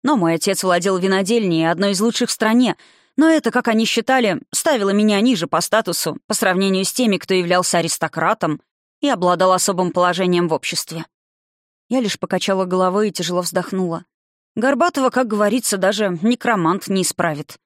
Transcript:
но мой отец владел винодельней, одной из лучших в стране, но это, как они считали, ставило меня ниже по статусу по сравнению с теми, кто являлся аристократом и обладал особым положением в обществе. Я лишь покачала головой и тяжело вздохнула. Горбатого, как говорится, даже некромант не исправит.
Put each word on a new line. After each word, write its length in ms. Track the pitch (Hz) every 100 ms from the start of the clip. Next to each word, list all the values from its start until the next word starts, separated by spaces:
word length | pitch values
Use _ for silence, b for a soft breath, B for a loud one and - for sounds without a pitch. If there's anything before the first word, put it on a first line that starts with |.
но 140 | 269 269
мой 180 | 165
отец 300 | 165 196 190
владел 320 | 190 180 190 185
винодельней, 760 | 190 196 190 233 190 160 165
одной 200 | 170 202
из 100 | 190
лучших 300 | 233 - 240
в 20 |
стране, 440 | - 220 233 240 - b b b -
но 100 | 320
это, 220 | 320 233
как 180 | - -
они 160 | 220
считали, 560 | 220 233 220 262 214 160 -
ставило 380 | - 226 254 196
меня 300 | 202 214 202
ниже 260 | 247 202 165
по 140 | 160
статусу 560 | - 220 185 165 165 - -
по 60 |
сравнению 540 | 202 196 185 196 190 190
с 60 |
теми, 240 | - 233 185
кто 160 | -
являлся 420 | 185 175 180 175 175
аристократом 840 | 165 - 160 - 165 - 165 147 - _ _ _
и 60 | 285
обладал 420 | 208 180 175 185
особым 400 | 185 - 180 180
положением 560 | 180 180 175 180 175 175
в 60 |
обществе. 500 | 156 - 135 - 165 - _ _ _ _ _ _ _ _
Я 100 | 254
лишь 180 | 208 -
покачала 460 | 180 180 - 190
головой 460 | 185 185 185 196 214
и 20 |
тяжело 300 | - 170 175
вздохнула. 640 | 175 185 175 190 180 165 - _ _ _ _ 220
Горбатого, 540 | 254 262 349 294 254
как 160 | 254 240
говорится, 500 | 208 208 247 - 196
даже 420 | 190 208 202 170
некромант 640 | 214 247 240 208 165 190 -
не 140 | 190
исправит. 560 | 175 - 170 147 - -